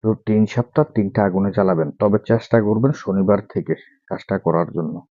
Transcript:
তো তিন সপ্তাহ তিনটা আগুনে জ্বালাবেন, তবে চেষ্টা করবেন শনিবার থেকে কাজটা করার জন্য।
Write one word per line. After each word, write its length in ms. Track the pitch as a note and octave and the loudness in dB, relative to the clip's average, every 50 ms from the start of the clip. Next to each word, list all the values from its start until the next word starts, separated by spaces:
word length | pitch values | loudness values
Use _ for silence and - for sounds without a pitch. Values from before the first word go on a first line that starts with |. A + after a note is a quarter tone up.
| - | 0
তো 60 | A2 A2 - _ | -2 -2 -2 _
তিন 160 | - A2 G#2+ A2 G#2 | 0 2 2 2 2
সপ্তাহ 380 | - B2 A#2+ - _ - D3+ - - | 0 -4 -4 -2 _ 0 0 0 0
তিনটা 260 | A2+ G#2 G2 - - G#2 | -2 -2 0 0 0 0
আগুনে 260 | G2 F2+ F#2+ G2 G2 | 2 0 0 -2 0
জ্বালাবেন, 380 | F#2 - G2 F#2+ F#2 D#2+ D#2 D2+ - _ | 0 0 2 2 2 0 -2 -4 -4 _
তবে 180 | - G#2 G2+ G#2+ - - | 0 0 2 0 0 0
চেষ্টা 300 | A2+ A2+ - - - A#2 | 0 0 0 0 0 0
করবেন 300 | G#2+ G#2 A2 A2 B2 C#3 B2+ | 2 2 0 2 2 0 0
শনিবার 460 | - - - F#2+ G2 F#2+ F#2+ G2+ G2 - - | -2 -4 -4 -2 0 2 2 2 0 0 -4
থেকে 240 | - G2 E2+ - D#2+ - - - _ _ _ _ | -8 -8 -4 -4 -6 -6 -6 -20 _ _ _ _
কাজটা 280 | F#2+ F#2 - - G2 F#2+ | -12 -12 -6 -6 -6 -2
করার 280 | - - - E2 E2+ D#2 - | -2 0 0 0 -2 -2 -4
জন্য। 220 | E2+ E2 D#2 D#2 F2 - _ | -6 -6 -6 -8 -12 -16 _